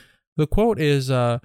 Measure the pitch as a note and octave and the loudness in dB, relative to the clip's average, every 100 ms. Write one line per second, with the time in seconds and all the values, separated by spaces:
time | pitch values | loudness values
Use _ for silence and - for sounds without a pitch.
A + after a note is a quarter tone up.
0 | - _ _ - D3+ G3 A3+ G3 D3+ C#3 | -20 _ _ -4 -2 0 0 0 0 0
1 | C3 B2+ A#2+ A#2+ | 0 0 0 -2